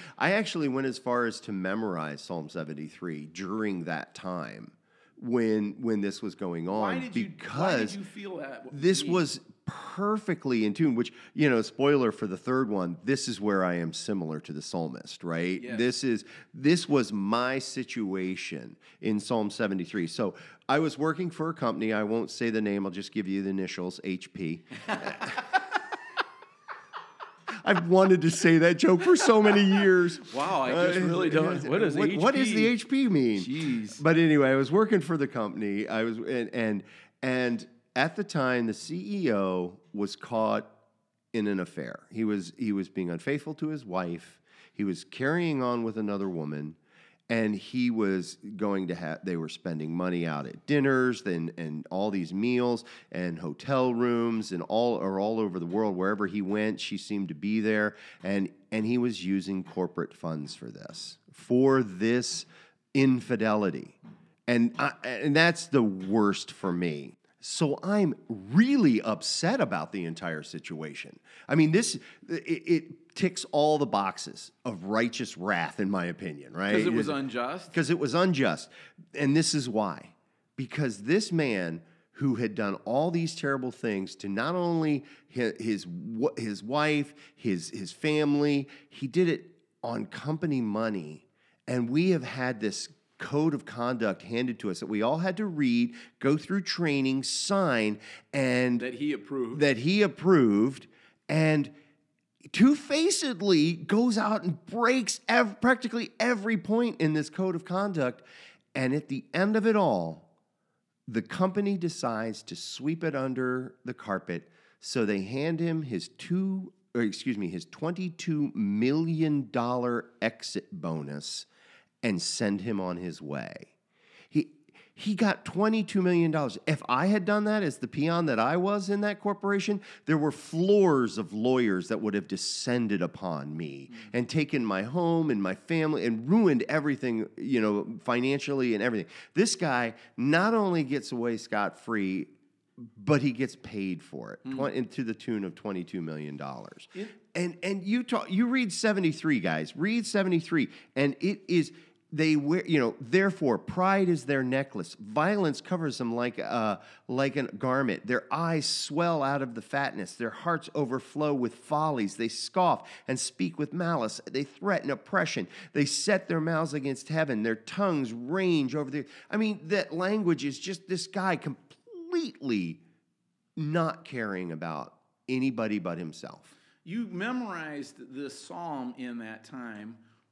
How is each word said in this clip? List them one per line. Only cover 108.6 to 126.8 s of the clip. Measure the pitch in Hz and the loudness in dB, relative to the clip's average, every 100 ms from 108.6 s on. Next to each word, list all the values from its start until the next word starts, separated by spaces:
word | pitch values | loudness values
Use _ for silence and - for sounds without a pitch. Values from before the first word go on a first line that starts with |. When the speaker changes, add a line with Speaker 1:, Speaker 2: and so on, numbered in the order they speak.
| _ | _
Speaker 1:
And | 131 131 | -2 0
at | 147 - | 0 -2
the | 135 - | -8 -4
end | 170 202 214 | 0 2 4
of | 220 | 4
it | 214 | 4
all, | 165 98 82 80 - _ _ _ _ _ _ _ - | 4 2 0 -6 -16 _ _ _ _ _ _ _ -6
the | 117 | -4
company | - - 185 190 202 196 | -4 0 0 0 -2 -2
decides | 170 - 123 110 113 107 | -4 -4 -4 -4 -6 -8
to | - - | -12 -14
sweep | - - 139 165 | -12 -6 -4 -2
it | 165 139 | -2 -2
under | 131 127 127 127 127 - 123 | -4 -2 -2 -2 -6 -12 -14
the | |
carpet. | 123 - 95 - 85 - _ _ _ | -10 -4 -4 -4 -8 -10 _ _ _
So | - 127 107 | -6 -2 0
they | 101 | 0
hand | 98 131 156 160 | -2 -4 -2 -2
him | 170 160 | -2 -2
his | 139 117 - | -2 -6 -6
two, | - - 180 190 190 185 - _ | -12 -4 -2 -2 -4 -8 -16 _
or | 120 | -2
excuse | 110 - 131 104 | -2 -2 -4 -4
me, | 90 | -4
his | 90 - | -6 -10
twenty-two | - 156 180 185 165 - 151 143 | -8 -6 -4 -6 -6 -4 -2 -2
million | - 101 104 127 151 165 160 160 147 117 | -2 0 2 2 2 2 0 2 2 0
dollar | 127 120 123 123 120 - - | -2 0 0 -2 -2 -6 -4
exit | 110 - - - - | -4 -4 -8 -8 -8
bonus | 90 82 80 71 73 - - - _ _ - _ _ | -8 -6 -6 -6 -10 -10 -12 -14 _ _ -20 _ _
and | 117 90 | -2 -2
send | - - 107 101 | -2 -2 -2 -2
him | 107 101 | -2 -4
on | 90 87 | -4 -6
his | 90 71 | -8 -10
way. | 76 71 50 - - _ _ _ _ - _ | -8 -8 -8 -14 -20 _ _ _ _ -20 _
He, | 156 - _ _ - - | -2 -2 _ _ -20 -20
he | - 214 196 | -8 -4 2
got | 214 - | 2 0
twenty-two | - 180 214 220 - 202 | -4 0 2 2 0 2
million | 180 175 165 | 4 4 4
dollars. | 156 135 95 - | 2 0 -2 -2
If | 151 | -2